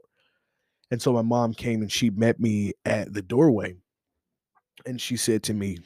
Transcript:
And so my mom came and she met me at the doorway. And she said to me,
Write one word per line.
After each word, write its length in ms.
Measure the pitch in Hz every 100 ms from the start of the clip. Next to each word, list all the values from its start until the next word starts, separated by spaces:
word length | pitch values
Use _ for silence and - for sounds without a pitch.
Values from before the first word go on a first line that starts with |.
| - _ _ _ _ _ _ _ -
And 100 | 120
so 100 | 139
my 120 | 120
mom 300 | 113 120 113
came 280 | 107 123 110
and 100 | 101
she 180 | - 120
met 300 | 98 117 -
me 340 | 113 104 98 - 107
at 280 | 107 101
the 80 | 101
doorway. 540 | 92 123 160 104 95 90 _ _ _ _ _ _ _ _ _ - 127
And 160 | 123
she 160 | - 120
said 260 | - 110
to 100 | -
me, 260 | 107 98 87